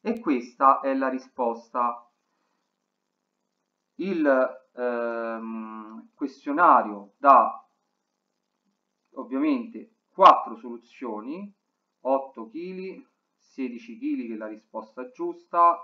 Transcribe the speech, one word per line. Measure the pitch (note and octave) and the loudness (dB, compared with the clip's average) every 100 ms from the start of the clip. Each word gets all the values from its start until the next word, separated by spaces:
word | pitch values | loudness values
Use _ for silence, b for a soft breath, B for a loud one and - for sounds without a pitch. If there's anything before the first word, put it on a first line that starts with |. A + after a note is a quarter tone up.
E | A3+ A#3 | -6 -6
questa | - C3 A#2+ _ C#3 C3+ | -2 -4 -4 _ 4 4
è | C#3 | 2
la | C3+ C3 | -2 -2
risposta. | C3 - - A#2+ A2+ - - A#2+ A#2+ - _ _ _ _ _ _ _ _ _ _ _ _ _ _ _ _ _ _ _ | -4 -10 -4 -4 -4 -8 -4 -4 -4 -14 _ _ _ _ _ _ _ _ _ _ _ _ _ _ _ _ _ _ _
Il, | F3+ F3 D3 C3 B2+ - _ | -6 0 2 4 2 -4 _
ehm, | - B2 A#2+ A#2 A#2 A2+ A2+ A2+ A2+ A2 A2 A2 A2 - | -8 -4 -4 -4 -6 -8 -8 -10 -10 -12 -14 -16 -18 -20
questionario | _ C#3 - - C#3+ F3 B2+ G#2+ G2+ G2+ _ | _ -10 -10 -6 2 6 6 4 -8 -14 _
dà | C#3+ C3 A2+ - _ _ _ _ _ _ _ _ _ _ _ _ _ _ _ | 6 8 6 -2 _ _ _ _ _ _ _ _ _ _ _ _ _ _ _
ovviamente | - - C4 D3+ C4+ A2+ A2 - _ _ | -14 -8 -4 -2 -2 -4 -14 -18 _ _
quattro | - F#3 C#3+ - A2+ | 6 8 8 2 -12
soluzioni, | A#2+ A#2 _ - B2+ G#2+ A2+ E3 G3+ _ _ _ _ _ | -14 -16 _ -14 -10 -10 -10 -12 -14 _ _ _ _ _
otto | B2+ C3+ C3+ - A2+ | -2 -2 -2 -14 -14
chili, | D3+ F3+ F#3 F#3+ - - _ _ _ | -12 -12 -10 -12 -14 -20 _ _ _
sedici | _ - C3 A#2 A2 A2 | _ -10 -8 -8 -16 -10
chili, | C#3 C#3 A#2 | -6 -6 -6
che | |
è | A2 | -10
la | G#2+ | -10
risposta | G#2+ _ A2+ G#2+ - B2+ | -14 _ -14 -14 -14 -16
giusta | _ F3 E3+ _ E3+ E3+ E3+ | _ -10 -10 _ 4 4 4